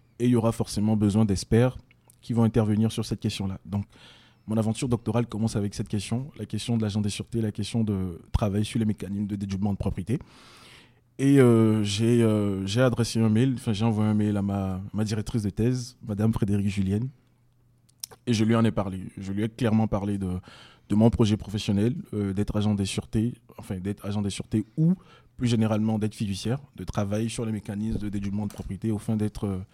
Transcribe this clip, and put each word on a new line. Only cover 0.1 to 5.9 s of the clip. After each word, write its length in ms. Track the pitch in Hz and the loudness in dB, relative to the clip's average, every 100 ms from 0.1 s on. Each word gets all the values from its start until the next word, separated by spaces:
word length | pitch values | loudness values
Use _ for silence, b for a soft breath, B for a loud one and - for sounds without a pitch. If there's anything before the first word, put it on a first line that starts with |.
| - | -2
et 60 | 123 | 2
il 60 | |
y 40 | 117 | 4
aura 160 | 113 | 2
forcément 440 | 113 107 104 107 107 | 0 -4 0 2 4
besoin 300 | 104 107 110 | 4 4 4
d'experts 520 | 92 - 113 127 - - _ _ _ | 2 2 4 4 0 -16 _ _ _
qui 120 | - | -2
vont 100 | 117 | 2
intervenir 480 | 113 117 107 107 110 | 4 4 2 2 2
sur 140 | 113 107 | 0 -6
cette 140 | 110 | -4
question-là. 400 | 110 - 95 95 - | -4 -4 -6 -8 -6
Donc, 200 | 101 - b b b b b - | -6 -6 b b b b b -4
mon 100 | 110 | -2
aventure 320 | 110 110 135 | 0 -2 -2
doctorale 360 | 117 - 113 120 | -2 0 -2 -2
commence 300 | 104 113 110 | -2 -2 0
avec 180 | 101 | -4
cette 140 | - | -4
question, 440 | 101 | -4